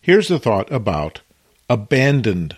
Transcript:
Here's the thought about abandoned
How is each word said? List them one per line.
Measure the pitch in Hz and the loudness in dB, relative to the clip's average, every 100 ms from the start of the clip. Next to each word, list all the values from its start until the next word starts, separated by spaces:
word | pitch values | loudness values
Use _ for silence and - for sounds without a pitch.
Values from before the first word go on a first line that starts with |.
| - | 4
Here's | 196 196 | 2 2
the | 170 | -2
thought | 120 101 - | 0 -2 -2
about | 131 104 78 76 - _ _ _ _ - | -4 -2 -4 -6 -10 _ _ _ _ -4
abandoned | 120 104 135 135 143 113 90 80 | -4 0 2 2 2 0 -2 -6